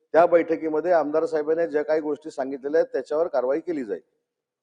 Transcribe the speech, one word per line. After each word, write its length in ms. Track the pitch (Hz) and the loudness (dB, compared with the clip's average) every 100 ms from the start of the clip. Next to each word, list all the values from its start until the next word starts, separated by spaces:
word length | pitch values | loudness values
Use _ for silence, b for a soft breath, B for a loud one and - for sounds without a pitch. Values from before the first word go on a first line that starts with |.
| _ | _
त्या 140 | 151 175 | 4 6
बैठकीमध्ये 680 | 170 160 156 160 151 170 | 4 4 -2 -2 -2 2
आमदार 340 | 170 147 156 160 | 2 2 0 0
साहेबांनी 420 | 156 151 160 165 | -2 -2 -2 -2
ज्या 160 | 147 | -2
काही 180 | 139 156 | -2 -2
गोष्टी 300 | 151 147 156 | -2 -6 -8
सांगितलेल्या 500 | 143 131 139 139 160 | -8 -8 -8 0 0
आहेत, 120 | 170 | 0
त्याच्यावर 340 | 143 - 147 170 | -4 -4 -2 0
कारवाई 320 | 135 123 156 | 0 -2 -2
केली 240 | 170 151 | -4 -6
जाईल. 180 | 110 87 - _ _ _ _ _ | -6 -8 -10 _ _ _ _ _